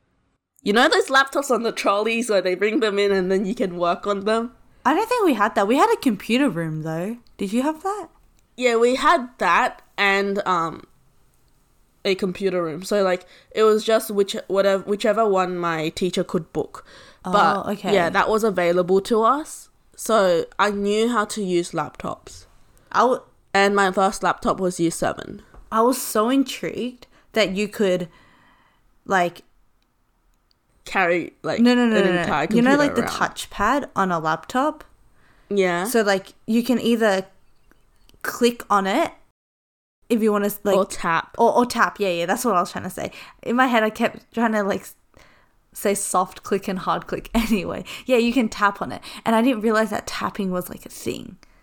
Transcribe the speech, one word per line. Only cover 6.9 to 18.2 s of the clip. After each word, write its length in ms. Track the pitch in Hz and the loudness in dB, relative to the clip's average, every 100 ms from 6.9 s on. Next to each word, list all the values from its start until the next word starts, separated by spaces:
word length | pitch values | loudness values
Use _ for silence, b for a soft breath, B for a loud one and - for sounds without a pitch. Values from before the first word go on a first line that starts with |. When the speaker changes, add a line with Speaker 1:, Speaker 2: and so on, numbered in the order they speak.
| 160 190 240 - - | -6 -6 -8 -16 -10
Speaker 2:
Did 160 | 196 | -4
you 80 | 226 | -2
have 220 | 277 320 | -2 -4
that? 240 | 381 415 - _ _ _ _ - | -6 -8 -10 _ _ _ _ -4
Speaker 1:
Yeah, 180 | 247 233 | 0 2
we 180 | 240 254 | 2 2
had 340 | 294 339 247 - | 4 2 0 -2
that 440 | 185 165 247 - _ - | 2 2 2 -4 _ 0
and, 480 | 196 196 202 196 - | 2 2 0 -2 -2
um, 380 | 180 165 - - _ _ _ _ _ _ _ _ _ _ _ 202 | -2 -2 -6 -18 _ _ _ _ _ _ _ _ _ _ _ -4
a 100 | 190 | -2
computer 460 | 196 175 190 180 | -4 -2 -2 -2
room. 220 | 165 151 | -4 -6
So, 180 | 185 208 | -2 0
like, 220 | 190 180 b b b | 2 0 b b b
it 120 | - | 2
was 200 | 220 214 214 | 4 4 2
just 260 | 220 220 | 0 2
which-, 240 | 202 196 - - | 0 -2 -4 -2
whatever, 360 | 190 196 196 | 2 2 2
whichever 440 | 190 202 233 208 226 | -2 0 0 2 2
one 280 | 190 180 180 | 2 0 -2
my 320 | 170 160 160 | -2 -2 -4
teacher 340 | - 185 190 | -4 -2 -2
could 280 | 175 185 160 | -4 -6 -4
book. 340 | 160 - - B B B B | -6 -8 -12 B B B B
But, 320 | 185 202 170 123 - | 0 2 4 2 -4
Speaker 2:
Oh, 60 | |
okay. 220 | 202 185 | -6 0
Speaker 1:
yeah, 160 | 190 165 | 2 2
that 180 | 196 | 2